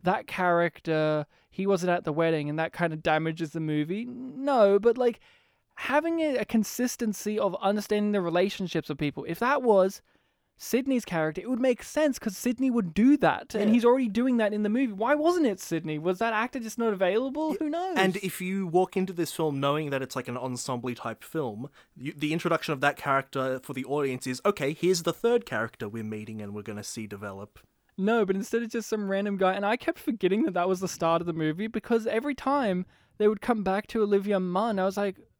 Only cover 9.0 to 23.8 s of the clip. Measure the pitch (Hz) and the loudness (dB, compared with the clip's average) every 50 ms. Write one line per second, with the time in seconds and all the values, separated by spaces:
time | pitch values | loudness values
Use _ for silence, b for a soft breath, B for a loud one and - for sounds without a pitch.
9 | 156 147 - - 151 175 165 - 233 254 285 285 254 240 208 190 185 190 - - | -4 -4 -4 -6 -8 -8 -4 -2 0 0 0 2 4 6 6 6 6 4 0 -6
10 | _ _ _ _ _ _ _ _ _ _ _ _ - - - 247 269 269 262 240 | _ _ _ _ _ _ _ _ _ _ _ _ -6 0 0 0 2 2 0 0
11 | - - 180 165 156 156 151 185 - 233 262 226 254 262 247 - - - - 294 | 0 -2 -2 0 0 0 -2 -6 -4 -4 -2 0 2 2 0 0 -4 -6 0 2
12 | 311 294 254 - - 220 185 - - 240 247 - 262 262 233 240 196 170 156 202 | 2 2 2 0 -4 -6 -6 -2 -2 -2 0 0 0 2 2 2 0 0 2 4
13 | 220 269 294 285 202 156 - - - - - 214 208 214 220 240 220 240 247 269 | 6 6 6 6 6 2 2 0 -6 -6 -2 0 4 4 4 6 6 6 6 6
14 | 254 220 190 226 247 269 247 233 220 202 208 208 214 208 214 254 277 233 202 190 | 2 0 0 0 2 2 2 2 2 2 0 0 0 2 2 2 0 0 -2 -2
15 | 220 247 294 294 302 339 359 359 311 233 190 - - - 165 160 170 156 156 151 | 2 2 2 4 4 2 4 4 2 2 2 -2 -4 -4 -4 -4 -2 -4 -6 -2
16 | 156 180 185 185 233 233 226 214 226 247 - 269 226 220 - - 233 226 208 185 | 0 -2 0 0 0 0 0 0 -2 -2 -4 -8 -8 -8 -4 -2 0 0 2 2
17 | 196 180 196 220 262 269 262 294 320 311 277 - 311 302 302 339 359 381 349 359 | 2 2 2 2 0 -2 -2 -2 -2 -2 -2 -2 -2 -2 -2 -2 -4 -2 2 2
18 | 381 190 170 415 196 180 - - 185 180 190 196 190 170 156 185 185 175 - 190 | 2 2 2 -2 -4 -6 -6 -6 -6 -4 -2 -2 -4 2 2 2 2 2 0 -2
19 | 185 185 185 170 170 - - - 160 156 143 139 139 143 143 151 156 143 139 131 | -2 -2 -2 -4 -4 -4 -2 -2 -2 -2 0 0 0 0 0 0 -2 -2 -4 -4
20 | 131 127 - 131 123 - 120 123 123 127 127 120 - - 127 123 120 127 120 - | -4 -4 -6 -8 -6 -6 -8 -6 -6 -6 -6 -6 -6 -6 -6 -4 -4 -6 -6 -6
21 | - 117 113 _ - - - 160 143 120 104 104 127 143 b b b b _ - | -8 -10 -10 _ -14 -8 -6 -4 -4 -4 -6 -8 -12 -12 b b b b _ -12
22 | 127 143 - 143 151 151 156 170 - 175 165 156 - - 151 131 143 143 143 - | -10 -10 -6 -4 -2 -2 -2 0 0 0 0 0 0 -4 -4 0 0 0 0 0
23 | - 143 135 135 131 _ - 135 131 131 131 131 - - 139 131 | -2 0 0 0 0 _ -4 -4 -2 -2 -4 -6 -6 -10 -8 -8